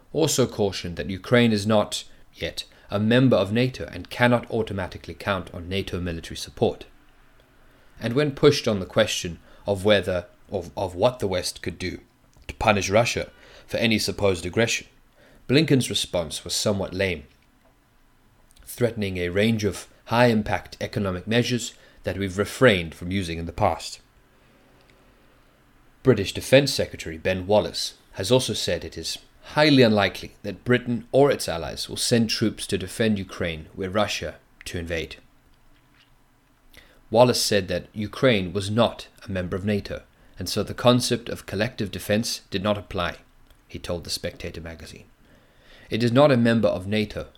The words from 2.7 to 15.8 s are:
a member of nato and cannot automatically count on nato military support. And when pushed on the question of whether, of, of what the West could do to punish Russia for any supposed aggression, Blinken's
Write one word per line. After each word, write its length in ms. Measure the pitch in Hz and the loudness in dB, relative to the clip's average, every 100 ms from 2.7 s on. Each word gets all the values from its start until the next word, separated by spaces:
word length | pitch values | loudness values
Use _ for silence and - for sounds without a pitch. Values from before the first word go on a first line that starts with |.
| - - | -20 -6
a 80 | 101 | -2
member 360 | 107 127 135 107 | 4 6 6 4
of 160 | 98 | 2
nato 380 | 113 127 - 78 | 0 -2 -4 -12
and 200 | 90 - | -12 -12
cannot 380 | - 123 120 110 | 2 4 4 0
automatically 640 | 113 - 98 87 - - 82 | -4 -4 -6 -8 -10 -14 -8
count 360 | 104 95 87 92 | -4 -4 -6 -12
on 120 | 85 | -6
nato 320 | 98 92 90 | -6 -4 -6
military 380 | 90 82 - - | -6 -8 -10 -14
support. 480 | - - 104 - - - _ _ _ _ _ _ _ _ _ - | -14 0 0 0 -12 -20 _ _ _ _ _ _ _ _ _ -8
And 140 | - | -2
when 220 | 123 151 135 | 0 0 4
pushed 320 | 147 139 117 | 6 6 0
on 120 | 101 | -2
the 60 | 87 | 0
question 540 | 135 135 - 90 78 - - - | 0 2 0 -6 -12 -18 -10 -4
of 200 | 95 104 | 0 4
whether, 420 | 101 95 90 - _ - | 4 2 -4 -6 _ -8
of, 180 | 98 76 - | -8 -6 -6
of 160 | 95 | -6
what 240 | 87 123 123 | 0 0 0
the 100 | 98 | -2
West 360 | 90 - - | -2 -4 -8
could 160 | 92 85 | -10 -6
do 220 | 90 82 - _ _ _ - | -8 -8 -16 _ _ _ -18
to 80 | - | 0
punish 340 | 110 101 92 | 2 2 2
Russia 400 | 107 120 90 - - - - - | 2 2 -2 -6 -12 -20 -20 -8
for 100 | 85 | -2
any 240 | 113 107 | 2 2
supposed 460 | - 87 101 87 90 | 0 0 0 0 -2
aggression, 420 | 98 117 - - _ _ _ _ _ - | 0 0 -2 -8 _ _ _ _ _ 0
Blinken's 400 | 135 151 135 | 2 4 2